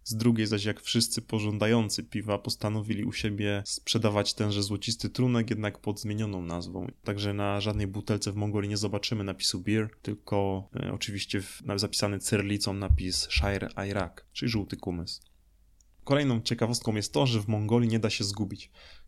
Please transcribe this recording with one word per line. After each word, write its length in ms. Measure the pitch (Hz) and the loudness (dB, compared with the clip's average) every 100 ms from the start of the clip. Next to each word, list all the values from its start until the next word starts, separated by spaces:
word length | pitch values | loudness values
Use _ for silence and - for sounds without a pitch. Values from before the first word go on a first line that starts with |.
z 120 | - 110 | -6 2
drugiej 320 | 117 113 107 | 4 4 4
zaś, 180 | 107 104 | 0 0
jak 160 | 101 | -4
wszyscy 400 | - 120 113 - | 0 0 2 -2
pożądający 840 | - 110 107 104 107 117 107 - | -2 0 0 2 4 4 4 -2
piwa, 340 | - 107 104 101 | -4 -4 -2 -2
postanowili 680 | - - 107 107 107 104 104 | -2 -2 -2 0 -2 -2 -2
u 80 | |
siebie 500 | - 110 101 104 101 101 | -2 -2 0 0 0 -2
sprzedawać 680 | - - 113 104 104 101 | -6 0 2 4 4 2
tenże 300 | - 104 101 | 2 0 2
złocisty 460 | 101 101 - 113 - | 0 -2 -2 -4 -2
trunek, 400 | - 127 120 113 | 2 4 4 2
jednak 300 | 107 104 - | 0 -2 -4
pod 200 | 107 101 | -4 -4
zmienioną 420 | 107 104 107 95 | -2 -2 -2 -2
nazwą. 460 | 85 87 87 92 90 - | -4 -4 -6 -6 -8 -8
Także 300 | - 101 104 | -6 -2 -2
na 280 | 101 101 101 | 0 0 0
żadnej 260 | 104 104 98 | 0 0 -2
butelce 440 | 104 104 104 104 | -2 0 0 0
w 40 | 101 | -2
Mongolii 340 | 104 104 101 | 0 0 0
nie 80 | 104 | 0
zobaczymy 460 | 104 101 - 110 | 0 -2 -2 -2
napisu 360 | 98 90 - 92 | -2 -2 -2 -2
beer, 300 | 101 107 110 - | 0 0 0 -4
tylko, 680 | - 104 - 101 98 95 101 - | -8 -8 -2 0 2 -2 -4 -6
e, 180 | 95 | -6
oczywiście 480 | 98 - 98 - 101 | -4 -6 -6 -4 -4
w-, 200 | 95 - - | -4 -8 -4
na-, 120 | 101 | -2
zapisany 420 | 101 - 104 98 | -2 0 0 0
cyrylicą 540 | - 104 101 104 104 | 2 2 2 0 0
napis 540 | 98 95 - 92 - - | 0 2 2 2 -2 0
Shair 380 | - 101 98 - - | 0 2 0 -2 -4
Airak, 500 | 101 101 85 - - | -2 0 -2 -6 -16
czyli 180 | - 123 | -4 0
żółty 260 | 110 92 - | 0 -2 -6
kumys. 440 | 98 87 82 - - _ _ _ _ _ _ - | -4 -4 -6 -10 -14 _ _ _ _ _ _ -10
Kolejną 380 | - 143 143 113 | 0 2 4 2
ciekawostką 540 | - 117 113 120 120 107 | 0 0 0 0 0 0
jest 180 | 101 | 0
to, 120 | 143 135 | 2 4
że 160 | 113 | 2
w 60 | 104 | 2
Mongolii 420 | 107 104 120 117 | 0 4 4 4
nie 100 | 113 | 4
da 100 | 107 | 2
się 140 | - | 0
zgubić. 480 | 101 104 98 - - - - - | -2 -2 -4 -6 -14 -20 -20 -20